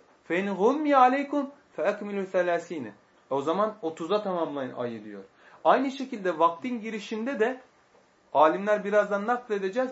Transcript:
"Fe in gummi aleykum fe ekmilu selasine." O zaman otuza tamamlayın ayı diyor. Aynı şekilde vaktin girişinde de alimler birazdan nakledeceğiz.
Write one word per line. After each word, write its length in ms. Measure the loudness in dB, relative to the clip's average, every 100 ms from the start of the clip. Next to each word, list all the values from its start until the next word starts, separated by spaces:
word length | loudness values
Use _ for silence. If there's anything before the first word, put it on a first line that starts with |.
| _ _
"Fe 160 | -4 -2
in 160 | -2 2
gummi 400 | 2 2 4 6
aleykum 560 | 6 4 0 -4 -4 -10 _ -2
fe 80 |
ekmilu 420 | -2 -2 -6 -6 -2
selasine." 680 | 0 0 0 -4 -10 -10 -14 _ _ _
O 120 | -2
zaman 340 | 0 0 0 -2
otuza 420 | -8 -6 -2 -2
tamamlayın 500 | -2 -2 -2 -4 -6
ayı 300 | -6 -6 -6
diyor. 200 | -12 -14 -16 _ -20 0
Aynı 280 | 4 4 2
şekilde 480 | -4 -8 -4 -4 2
vaktin 420 | 2 2 -6 -6
girişinde 580 | -6 -8 -6 -6 -4 0
de 220 | -2 -2 -14 _ _ _ _ _ _
alimler 500 | 4 4 4 0 0
birazdan 440 | 2 2 2 -2 -2
nakledeceğiz. 640 | -2 -2 -4 -2 -2 -4